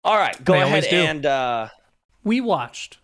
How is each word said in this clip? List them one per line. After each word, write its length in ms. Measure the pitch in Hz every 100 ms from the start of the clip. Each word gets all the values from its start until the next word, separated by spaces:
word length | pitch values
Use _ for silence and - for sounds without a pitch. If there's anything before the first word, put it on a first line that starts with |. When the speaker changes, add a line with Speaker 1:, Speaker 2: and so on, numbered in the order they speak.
Speaker 1:
All 140 | - 208
right, 240 | 165 -
go 100 | -
Speaker 2:
They 80 | 180
Speaker 1:
ahead 80 | 139
Speaker 2:
always 180 | - -
do. 80 | 175
Speaker 1:
and, 300 | 160 156 143
uh, 420 | 135 127 117 110 - _ _ _ _
Speaker 2:
We 160 | 202 240
watched 560 | 240 165 117 - - -